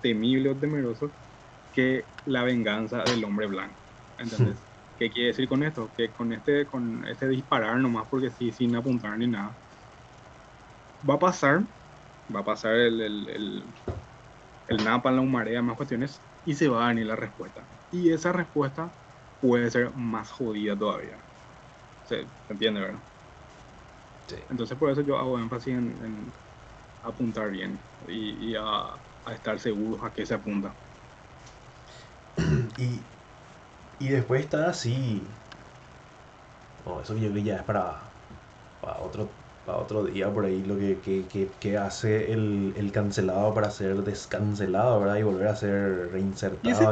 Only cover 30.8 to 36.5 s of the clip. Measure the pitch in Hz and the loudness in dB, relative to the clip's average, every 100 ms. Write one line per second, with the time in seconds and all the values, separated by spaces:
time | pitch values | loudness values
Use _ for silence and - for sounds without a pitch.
30.8 | - - - - - - - - - - | -20 -20 -20 -20 -20 -20 -20 -20 -20 -20
31.8 | - - - - - - 160 143 113 120 | -20 -20 -20 -20 -8 0 2 4 2 -2
32.8 | 123 117 - - - - - - - - | -2 -2 -10 -20 -20 -20 -20 -20 -20 -20
33.8 | - - 135 135 117 131 147 151 160 - | -20 -6 0 2 4 0 2 0 2 0
34.8 | 117 131 127 104 - - - - - - | -2 0 0 -2 -4 -14 -18 -18 -18 -20
35.8 | - - - - - - - | -20 -20 -20 -20 -20 -20 -20